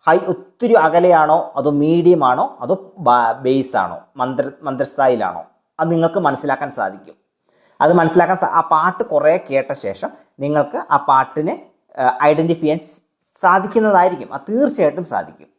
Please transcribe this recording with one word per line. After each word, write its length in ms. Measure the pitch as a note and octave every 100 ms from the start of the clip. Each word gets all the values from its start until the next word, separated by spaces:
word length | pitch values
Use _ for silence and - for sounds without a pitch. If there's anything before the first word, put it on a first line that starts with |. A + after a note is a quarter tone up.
| -
ഹൈ, 80 | F3 F#3+
ഒത്തിരി 420 | F3+ - _ A#3+ A3+
അകലെയാണോ 520 | D#3+ E3 F3+ E3 D3+ E3 - C#3+
അതോ 120 | C#3 D3
മീഡിയം 400 | D3+ E3+ E3+ F3 C3
ആണോ 160 | B2+ C4 -
അതോ 100 | B2 F#3 - - B2+
ബ-, 260 | B2 A#2 A#2
ബേസ് 300 | B2+ C3+ B2+ A2
ആണോ 160 | F2+ E2 _ C3+
മന്ത്ര-, 320 | B2+ B2+ C3 - D3
മന്ത്രസ്ഥായിലാണോ, 760 | C3+ C#3 - C3+ A#2+ F#2+ E2+ - _ _ -
അത് 100 | D#3+
നിങ്ങൾക്ക് 280 | E3 E3 F3+ D#3
മനസ്സിലാക്കാൻ 440 | C3 D3 C3 D3 B2
സാധിക്കും. 400 | G2 G2 - - _ _ _ _ _ _
അത് 100 | D#3 E3+
മനസ്സിലാക്കാൻ 360 | E3 F3 E3+ F#3
സാ-, 100 | F3 E3
ആ 20 | D#3+
പാട്ട് 300 | D#3 F3 - -
കുറേ 220 | D3+ D3 F3 -
കേട്ട 220 | C3+ B2+ C#3
ശേഷം 260 | G#2 F#2+ - - _ _
നിങ്ങൾക്ക് 360 | C#3+ D3+ C#3+ - -
ആ 20 | C#3+ -
പാട്ടിനെ, 460 | C3+ C3 D3+ D#3+ - - _ _ -
ആ, 20 | B2+ - D3+
ഐഡന്റിഫൈ 340 | D#3 E3 E3
ചെയ്യാൻ 180 | D#3 D#3+
സ്-, 160 | - - _ _ _ -
സാധിക്കുന്നതായിരിക്കും. 880 | F#3 F#3+ G3 A3+ G#3+ F#3+ F#3 C3+ - -
അത് 80 | -
തീർച്ചയായിട്ടും 560 | A3+ C#4+ - D#3 D3 F3
സാധിക്കും. 360 | F#2+ E2 - -